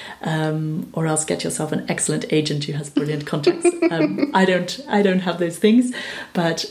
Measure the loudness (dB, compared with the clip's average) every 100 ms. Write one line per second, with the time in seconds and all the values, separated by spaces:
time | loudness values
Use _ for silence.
0 | -14 -8 -4 0 0 0 -2 -4 -4 -2
1 | 0 0 0 -2 -2 -4 -2 -4 -2 -4
2 | -2 -2 0 0 0 -2 -4 -6 -4 -2
3 | -2 -4 -2 0 2 2 2 2 0 2
4 | 0 0 0 4 4 2 0 -8 -2 2
5 | 2 2 0 -2 -2 2 4 6 4 -2
6 | -8 -10 -6 0 0 0 -4